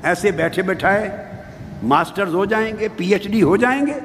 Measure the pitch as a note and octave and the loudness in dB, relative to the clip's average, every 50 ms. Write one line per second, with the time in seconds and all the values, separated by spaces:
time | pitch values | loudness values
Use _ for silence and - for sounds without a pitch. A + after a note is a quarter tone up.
0 | - D#3 F3+ E3+ - G#3 F3+ D#3+ D#3+ E3 E3 F3 F#3+ F#3 F#3+ - - F#3+ G3 G#3 | 0 0 0 2 2 0 2 2 -2 0 0 -2 -2 -2 -2 2 2 2 2 2
1 | G#3+ G3 - - - - - - - - - - - - - - - A#2 C#3 D#3 | 0 -4 -8 -10 -12 -14 -16 -16 -16 -18 -18 -16 -16 -16 -12 -6 0 2 2 2
2 | E3+ D#3+ - F#3+ G3+ F#3 D#3+ F3+ G3 G3+ A3 A3 A3 A3 G#3+ G#3 G#3+ G#3+ G#3+ - | 2 0 -2 -4 -2 0 0 0 0 0 0 0 0 -2 -2 -4 -4 -4 -4 -4
3 | F3+ F3+ G3+ F#3 G3 G3+ G#3 A3+ F#3 C#3+ F3+ G3+ A#3+ B3 B3+ C#4 C#4+ D4 D4 C#4+ | 0 2 2 2 2 0 2 4 4 4 6 4 4 2 2 2 0 -2 -2 -6
4 | - | -10